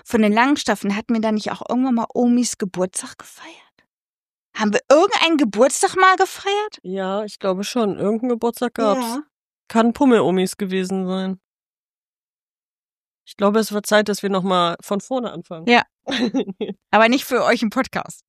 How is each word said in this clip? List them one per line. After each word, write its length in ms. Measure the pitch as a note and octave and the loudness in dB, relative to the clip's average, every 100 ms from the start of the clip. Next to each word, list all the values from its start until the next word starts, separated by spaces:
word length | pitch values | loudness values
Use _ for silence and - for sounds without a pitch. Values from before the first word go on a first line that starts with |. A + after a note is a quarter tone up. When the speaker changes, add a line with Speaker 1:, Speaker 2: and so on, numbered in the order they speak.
Speaker 1:
von 200 | - A#3 | -4 0
den 100 | G#3+ | 2
langen 240 | G#3+ B3+ C#4+ | 2 2 0
Staffeln 380 | - G3+ G3+ G3+ | -2 -2 -2 -4
hatten 180 | A3+ | -2
wir 80 | A3+ | -2
da 100 | A3 | 0
nicht 200 | G#3+ - | -2 -4
auch 100 | - - | -8 -4
irgendwann 240 | A#3+ C4 A#3 | -2 0 -2
mal 120 | - - | -2 0
Omis 420 | A#3+ A#3+ A#3+ - | 2 2 0 -4
Geburtstag 600 | G3 - F#3 - B3+ - | -6 -2 -4 -4 -12 -16
gefeiert? 340 | - - D#4+ E4 _ _ _ _ _ _ _ _ _ - | -20 -20 -20 -20 _ _ _ _ _ _ _ _ _ -2
Haben 160 | G#3+ | 0
wir 80 | G#3 - | 0 4
irgendeinen 480 | C#4+ G4 - E4 D#4+ | 6 6 2 2 2
Geburtstag 580 | B3+ G3+ C4 - F#4+ - | 2 4 2 4 0 4
mal 200 | F#4+ F#4 | 4 4
gefeiert? 640 | F#4+ - G4 G4+ G#4+ - | 0 -2 -4 -4 -4 -10
Speaker 2:
Ja, 420 | F3+ F#3+ F#3 G3 | -10 -6 -4 -4
ich 140 | G#3+ - | -6 -6
glaube 240 | G3 F#3 G3+ | -4 -2 -4
schon. 340 | B3 G#3 - | -2 -2 0
Irgendeinen 300 | F#3+ A3 B3+ | -2 -2 -2
Geburtstag 440 | A#3 A#3 - A#3+ - | -2 -2 -2 -6 0
gab's. 260 | - C4+ A#3 | 0 0 -2
Speaker 1:
Ja. 180 | B3+ D4+ _ _ _ - | -6 -10 _ _ _ -2
Speaker 2:
Kann 240 | A3+ A#3 | 2 2
Pummel-Omis 600 | - C#4 A3+ D#3 F#3 F#3 - | 4 4 4 4 2 -2 -4
gewesen 480 | G3 F#3+ F#3 F#3+ F#3 | -4 -4 -2 -4 -4
sein. 320 | F#3 F#3+ F#3 _ _ _ _ _ _ _ _ _ _ _ _ _ _ _ _ _ _ - | -4 -4 -8 _ _ _ _ _ _ _ _ _ _ _ _ _ _ _ _ _ _ -16
Ich 100 | - | -2
glaube, 220 | G3+ A3 | 2 2
es 120 | G#3+ | 0
wird 160 | G#3 - | -4 2
Zeit, 200 | G#3+ G#3+ | 2 2
dass 140 | G3 | -2
wir 80 | G3 | -2
noch 140 | F#3+ | -2
mal 340 | F#3 F3+ E3+ E3+ | 0 2 0 -2
von 200 | - G3+ | -6 -6
vorne 300 | - C4 A3+ | -4 -6 -6
anfangen. 320 | E3 - E3 E3+ | -10 -14 -8 0
Speaker 1:
Ja. 140 | A#3+ - _ - | 2 0 _ -8
Speaker 2:
<laughs> 80 | C4 A#3 C4+ G#3 - G#3+ G3+ - | -4 -2 -2 -6 -6 -10 -10 0
Speaker 1:
Aber 180 | G#3 A3+ | 4 4
nicht 160 | B3 - | 2 0
für 180 | A#3+ | -2
euch 200 | C3+ A3+ | 0 0
im 80 | A3 | -2
Podcast. 500 | B3 - - - - | -4 -4 -6 -10 -16